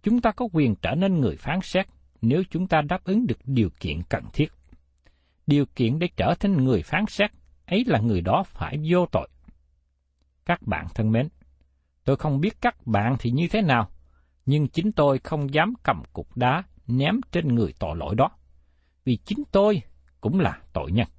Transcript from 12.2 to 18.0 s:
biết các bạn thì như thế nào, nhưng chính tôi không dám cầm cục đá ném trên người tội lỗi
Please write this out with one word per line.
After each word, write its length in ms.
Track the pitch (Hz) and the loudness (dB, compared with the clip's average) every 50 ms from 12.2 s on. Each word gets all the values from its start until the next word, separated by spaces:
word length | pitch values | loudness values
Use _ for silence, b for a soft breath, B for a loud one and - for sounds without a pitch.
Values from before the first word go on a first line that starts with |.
| - 151 139 139 | 0 -2 0 0
biết 220 | 160 214 - - | 0 -2 -4 -2
các 260 | - - - _ - | -2 -2 -2 _ -4
bạn 280 | 117 107 101 104 120 135 - | 0 0 2 2 2 0 0
thì 120 | - 117 | -2 -2
như 160 | 120 143 170 | 0 0 0
thế 140 | 165 - 220 | 0 0 0
nào, 280 | 208 156 127 117 104 - - - _ _ _ _ _ _ _ _ _ | 2 2 2 2 0 -2 -8 -20 _ _ _ _ _ _ _ _ _
nhưng 220 | 131 143 151 147 | 0 0 0 0
chính 240 | 127 - 165 175 214 | 0 -2 -2 -2 0
tôi 280 | - - 147 143 135 131 | 2 2 2 2 2 0
không 340 | _ - 160 151 143 135 139 | _ -4 -4 -4 -4 -2 0
dám 200 | 151 165 214 247 - _ | 0 0 0 -2 -4 _
cầm 200 | - 113 80 - - _ | -2 -2 -2 -6 -12 _
cục 240 | - 73 - - | -12 -12 -10 -4
đá 260 | 123 120 123 139 175 190 - - - _ | 0 0 2 0 0 -4 -10 -20 -16 _
ném 320 | - 120 131 139 160 202 269 - - | -4 -2 0 0 0 0 -2 -4 -4
trên 240 | - 175 165 143 120 | -4 -2 0 2 2
người 180 | 117 107 - - - | 2 0 0 -2 -8
tội 160 | 101 80 80 | -8 -6 -6
lỗi 180 | 82 | -6